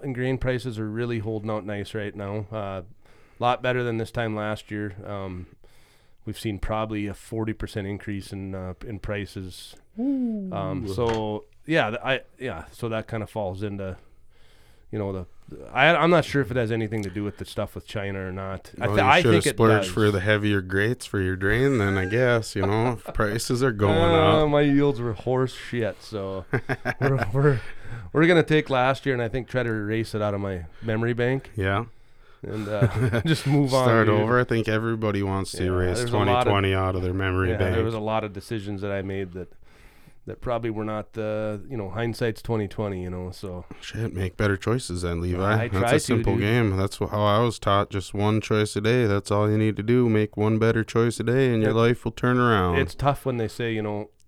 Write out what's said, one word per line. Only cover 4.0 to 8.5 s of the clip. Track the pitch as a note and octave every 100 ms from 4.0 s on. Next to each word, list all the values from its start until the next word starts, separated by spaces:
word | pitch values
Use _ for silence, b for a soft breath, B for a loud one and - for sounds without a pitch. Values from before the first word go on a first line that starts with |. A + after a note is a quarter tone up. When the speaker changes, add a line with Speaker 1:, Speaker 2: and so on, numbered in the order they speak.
| A2+
Speaker 1:
time | - A2+ G#2+
last | G#2+ G#2+ -
year. | G#2 G#2 F#2+ -
Um, | G2+ F#2+ F2+ F2 - b b b b b b -
we've | G2+
seen | A2+ G2
probably | - A2 A2 G#2+ G#2
a |
forty | G2 - A2+ A2
percent | A2 G2+ A2+ G2
increase | G2+ - G2+ F#2+
in, | G2 F#2+